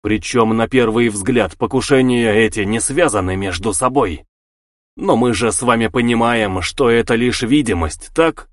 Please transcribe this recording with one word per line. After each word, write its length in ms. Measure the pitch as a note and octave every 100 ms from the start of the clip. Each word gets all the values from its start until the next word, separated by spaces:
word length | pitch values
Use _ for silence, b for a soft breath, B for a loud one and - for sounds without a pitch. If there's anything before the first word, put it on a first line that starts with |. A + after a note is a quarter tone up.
Причём 540 | G#2 G#2+ - A#2+ A2 A2+
на 140 | A2+
первый 400 | B2+ A#2 A2 A#2+
взгляд 480 | G#2 G2 A#2+ F#2+ -
покушения 720 | A#2+ C3 - C3+ B2+ B2 A#2
эти 300 | G#2 A2 A2
не 180 | G2 A2+
связаны 560 | - C#3 D#3+ G#2 F#2 F#2+
между 380 | G2 F2 G#2+
собой. 520 | G2 B2+ C3+ G#2+ D#2 - _ _ _ _ _ _ -
Но 160 | B2+ B2+
мы 180 | B2
же 200 | G#2+ A#2
с 80 | -
вами 260 | B2 A#2 A2+
понимаем, 720 | B2+ A#2+ A#2 A#2 A#2 G#2 F#2
что 280 | F2+ - B2
это 260 | A#2 A2+ A#2
лишь 260 | B2 A2
видимость, 720 | A2+ D3 A#2 F2 D#2+ - -
так? 360 | - E3 - -